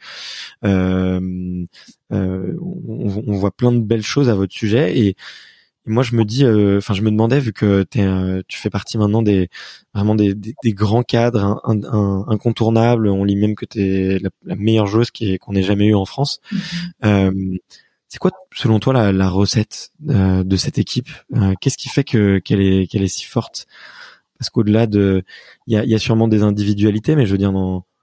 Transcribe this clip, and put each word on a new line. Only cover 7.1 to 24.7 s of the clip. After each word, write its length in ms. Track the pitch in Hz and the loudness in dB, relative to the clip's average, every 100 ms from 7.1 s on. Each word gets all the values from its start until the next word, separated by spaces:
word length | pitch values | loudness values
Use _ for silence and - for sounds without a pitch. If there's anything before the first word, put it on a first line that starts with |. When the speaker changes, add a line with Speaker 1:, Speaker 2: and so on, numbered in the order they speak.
Speaker 1:
demandais, 300 | 107 113 143 | 0 2 0
vu 140 | 120 | -2
que 300 | - 104 98 | 0 2 2
t'es, 180 | 92 107 | 0 0
euh, 400 | 95 92 92 92 - | 0 0 -2 -4 -8
tu 100 | - | -8
fais 100 | 104 | -6
partie 300 | 98 - 110 | -6 -6 -2
maintenant 240 | 104 110 | 0 2
des, 260 | 107 95 90 - - - _ | 2 2 0 -6 -20 -20 _
vraiment 200 | 101 104 | -2 0
des, 200 | 107 101 | 2 2
des, 200 | 101 107 - | -2 -8 -4
des 100 | 117 | -4
grands 280 | 98 104 113 | 0 0 0
cadres, 400 | - 117 120 113 | 2 2 2 2
un, 180 | 101 107 | 0 -2
un, 180 | - 107 | -2 -2
un, 400 | - 107 101 95 113 | 0 0 0 -2 -2
incontournables. 800 | 107 120 - 113 113 117 120 104 | -2 -2 0 2 4 4 2 2
On 160 | 98 | 0
lit 120 | 98 101 | 0 0
même 180 | 107 | 0
que 100 | 104 | -2
t'es 540 | - 110 98 95 95 95 | -6 -4 0 0 0 -2
la, 100 | 95 - | -4 -8
la 120 | 90 101 | -8 -4
meilleure 320 | 107 113 101 | 2 2 2
joueuse 220 | 110 120 | 0 0
qui 220 | - 101 | -2 -4
est, 60 | 95 | -4
qu'on 160 | - | -2
ait 80 | 98 | 0
jamais 240 | 95 101 104 | 0 2 2
eue 80 | |
en 100 | 104 | 2
France. 360 | 95 - 143 - - | 0 -4 -6 -6 -8
Speaker 2:
Mhm. 80 | 196 156 170 175 - 107 | -8 -6 -10 -10 -4 0
Speaker 1:
Euh, 500 | 101 95 95 95 92 - - _ _ _ | 2 2 0 -4 -8 -12 -20 _ _ _
c'est 60 | - | -4
quoi, 140 | 185 - - | -4 -4 -10
selon 280 | - 117 110 | -4 0 2
toi, 120 | 131 | 2
la, 200 | 131 104 | 2 2
la 160 | 95 95 | 2 2
recette, 640 | 95 101 107 - - - _ 151 | 2 2 0 -4 -8 -18 _ -2
euh, 340 | 107 95 92 | 2 2 2
de 140 | 92 95 | 0 0
cette 220 | - - | 0 -4
équipe ? 320 | - 127 - - - 117 | -2 -4 -6 -12 -6 0
Euh, 180 | 98 95 | 0 0
qu'est-ce 180 | 135 - | -2 -4
qui 100 | - | -4
fait 140 | - | -4
que, 380 | - 110 101 98 | 0 2 2 2
qu'elle 200 | - 104 | 0 2
est, 300 | 95 95 90 | 2 2 0
qu'elle 140 | 101 | -2
est 40 | 98 | -2
si 160 | - | -4
forte ? 440 | - 120 - - - - - - - - _ - | -6 -6 -6 -10 -16 -20 -20 -20 -20 -20 _ -14
Parce 140 | - | -4
qu'au-delà 380 | 123 104 | 0 2